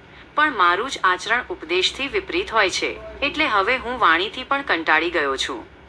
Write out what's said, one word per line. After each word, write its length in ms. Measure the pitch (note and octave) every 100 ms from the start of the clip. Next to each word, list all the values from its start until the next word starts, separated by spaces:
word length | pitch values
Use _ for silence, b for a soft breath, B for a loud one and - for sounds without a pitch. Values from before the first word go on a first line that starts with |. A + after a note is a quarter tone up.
| B B B -
પણ 200 | D4+ A#3
મારું 340 | F3 F3+ C4
જ 100 | -
આચરણ 400 | F#3 F3+ G3+ A#3+ -
ઉપદેશથી 580 | - - F4+ - - C4+
વિપરીત 460 | G#3+ - E4+ G#4
હોય 160 | A3 F#3+
છે. 300 | - - D3 - -
એટલે 240 | C#4 C#4+ D4+
હવે 300 | G#3 F#3+ B3+
હું 220 | A3+ B3
વાણીથી 440 | F#3+ E3 G#3 C4
પણ 180 | B3+ C#4
કંટાળી 480 | C#4 E3+ D#3+ D#3+ E3+
ગયો 280 | E3+ C#3+ C3+
છું. 280 | - B2 - -